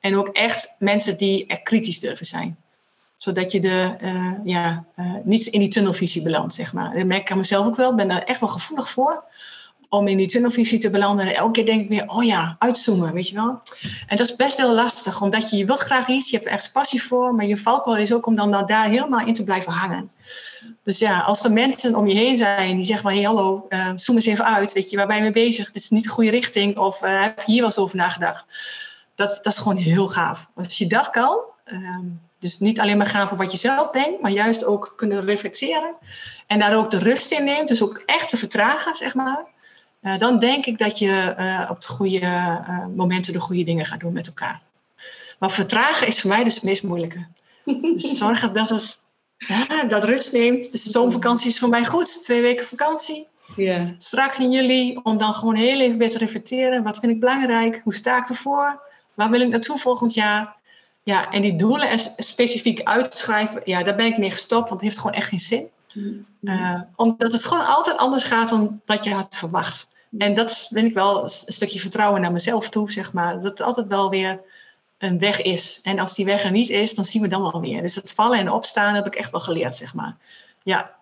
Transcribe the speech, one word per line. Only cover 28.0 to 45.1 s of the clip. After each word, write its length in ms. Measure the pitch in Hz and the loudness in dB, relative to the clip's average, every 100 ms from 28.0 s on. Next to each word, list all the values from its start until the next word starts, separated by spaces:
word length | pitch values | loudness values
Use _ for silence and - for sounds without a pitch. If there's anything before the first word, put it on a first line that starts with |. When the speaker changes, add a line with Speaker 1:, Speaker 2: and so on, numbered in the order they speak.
| 175 175 170 160 - - - - - - _ | -2 0 -4 -4 -14 -16 -14 -14 -16 -18 _
Speaker 1:
Dat, 240 | _ 202 202 | _ -2 -2
dat 100 | - | -4
is 60 | 208 | -2
gewoon 180 | - 190 | 0 0
heel 320 | 170 170 196 | 4 4 2
gaaf. 420 | - 165 170 - | 0 -2 -4 -12
Als 240 | - 180 - | -12 -10 -4
je 80 | 180 | 0
dat 240 | 214 285 | 2 0
kan, 260 | 233 254 403 494 - | 2 2 2 -4 -16
ehm, 400 | - 185 185 180 180 170 _ _ | -14 -12 -10 -8 -8 -12 _ _
dus 200 | 175 - | -10 0
niet 220 | 202 226 | 0 2
alleen 160 | 208 208 | 2 2
maar 100 | 202 | 2
gaan 220 | 208 196 | 0 0
voor 80 | 196 | -2
wat 160 | 190 | -4
je 60 | 185 | -2
zelf 320 | 240 269 294 | 0 2 2
denkt, 320 | 262 285 381 | 0 0 -2
maar 80 | 240 | -2
juist 340 | 196 220 226 | 2 2 2
ook 280 | 202 202 - - | 0 -2 -2 -4
kunnen 280 | 220 202 | -2 -2
reflecteren. 680 | 190 202 202 - 277 320 330 330 - - - - - | 0 -2 -4 -6 -2 -2 -2 -8 -16 -18 -18 -20 -2
En 120 | 214 | 2
daar 180 | 208 220 | 4 4
ook 140 | 220 | 2
de 80 | 196 | 2
rust 340 | 220 262 - | 2 2 0
in 120 | 311 | -2
neemt, 240 | 277 285 302 | 0 0 0
dus 140 | 233 | 2
ook 200 | 208 - - | 2 -2 -2
echt 220 | 453 - | -2 0
te 80 | 233 | -4
vertragen, 600 | 214 - 214 302 320 320 | -4 0 2 2 -2 -6
zeg 180 | 262 | -6
maar. 300 | 262 262 277 330 _ _ _ _ _ | -4 -2 -4 -8 _ _ _ _ _
Eh, 180 | 196 190 | -6 0
dan 200 | 220 240 | 4 4
denk 280 | 233 277 269 | 4 2 -2
ik 120 | 226 | 0
dat 200 | 214 208 | -2 2
je, 120 | 202 190 185 - | 2 2 0 -2
eh, 320 | 185 185 185 | -4 -2 -4
op 100 | - | -8
de 60 | - | -10
goede, 300 | - 196 185 | -2 0 0
eh, 680 | 180 180 175 175 175 180 180 185 | 0 0 0 -2 -4 -8 -6 -2
momenten 360 | 180 180 180 | 0 0 -2
de 80 | 175 | -6
goede 240 | - 180 | -4 -2
dingen 220 | 165 165 151 | 0 0 -2
gaat 140 | 156 | -6
doen 120 | 170 | -6
met 140 | 175 165 | -6 -8
elkaar. 340 | - 160 - _ _ _ _ - | -10 -10 -10 _ _ _ _ -20